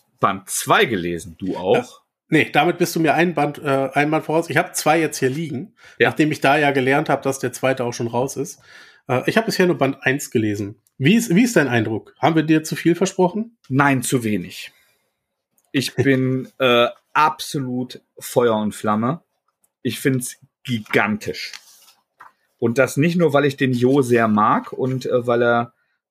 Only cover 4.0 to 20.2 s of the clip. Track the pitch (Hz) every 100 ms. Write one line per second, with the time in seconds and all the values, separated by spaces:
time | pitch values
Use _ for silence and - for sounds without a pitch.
4 | 147 156 - 156 165 139 175 - 151 165
5 | 151 - 131 139 160 123 - _ - -
6 | 117 - 156 147 139 151 143 135 131 139
7 | 160 139 139 131 127 - 131 135 120 -
8 | 120 120 131 123 151 - - - - _
9 | - 127 - 220 226 190 180 143 135 -
10 | 135 139 - 117 107 104 101 - _ -
11 | 135 226 233 175 247 185 139 120 107 110
12 | - _ 139 160 156 156 156 151 160 170
13 | 190 - 175 208 226 _ - 131 143 135
14 | - 135 113 101 87 - - _ _ _
15 | _ _ _ _ _ _ _ 139 127 -
16 | 131 131 131 131 - - 131 120 120 -
17 | _ 143 156 156 - 147 127 123 123 -
18 | _ - - 127 120 110 107 - 107 107
19 | 117 170 _ _ _ _ _ _ 123 110
20 | 143 131